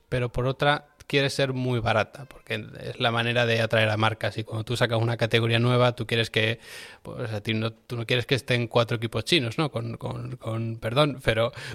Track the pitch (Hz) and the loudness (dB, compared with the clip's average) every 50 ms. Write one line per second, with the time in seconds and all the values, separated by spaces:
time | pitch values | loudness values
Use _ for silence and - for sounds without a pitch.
0 | _ - 127 127 123 120 - 127 123 131 127 - 147 143 147 147 - - _ - | _ -4 -2 -2 -2 -2 -2 0 0 0 0 2 2 2 2 2 -2 -10 _ -20
1 | - - 143 139 139 127 - - 139 131 127 127 127 127 123 117 110 113 110 107 | -4 0 2 2 2 2 2 0 0 0 0 -2 -2 0 0 0 0 2 2 2
2 | 98 - - - 135 - - - - - 113 110 107 107 - - 127 123 123 - | 2 0 -4 -16 -18 -18 -20 -16 -10 -8 -8 -6 -8 -10 -14 -12 -10 -10 -4 -2
3 | 127 117 117 117 117 120 117 120 120 117 113 113 113 110 117 110 110 107 107 107 | 0 0 2 0 0 0 2 2 2 2 2 2 2 2 2 4 4 4 2 2
4 | 113 110 110 - - 104 - 117 107 - 113 110 110 - 123 - - 117 117 113 | 2 2 2 0 -4 -4 -4 -4 -6 -6 -6 -6 -4 -4 0 0 0 2 2 2
5 | 117 117 117 - 117 110 - 117 117 113 117 117 120 123 123 123 123 123 117 - | 0 0 0 0 0 2 4 4 4 4 2 2 4 4 4 6 4 4 2 0
6 | 113 - 120 113 110 - - 113 110 110 113 - - - - - - - - - | -4 -2 0 0 0 0 0 2 2 2 0 -2 -8 -16 -18 -16 -16 -18 -20 -18
7 | - 110 107 - 123 113 110 104 - 117 110 110 113 113 113 _ _ - 123 117 | -16 -12 -10 -8 -8 -6 -6 -6 -4 -2 -2 -2 -2 -4 -6 _ _ -12 -10 -6
8 | 113 - 127 123 117 - 139 117 - - 123 120 120 - - 120 117 - 120 110 | -4 -2 0 0 0 0 -2 0 0 0 0 0 0 2 2 2 2 2 0 -4
9 | 117 110 - 113 - - 175 160 120 113 - - 160 135 - 117 117 117 113 - | -4 -4 -4 -4 0 2 2 2 2 0 -2 -2 -2 -2 -4 -6 -8 -8 -8 -8
10 | - 117 123 120 120 123 131 - - 117 113 113 113 113 113 113 - 113 120 143 | -8 -8 -8 -8 -8 -10 -12 -10 -8 -6 -4 -4 -4 -6 -6 -6 -6 -2 2 2
11 | 151 151 127 127 - 120 110 113 117 120 - - - - | 2 2 0 -2 0 0 2 2 2 0 -2 -6 -12 -14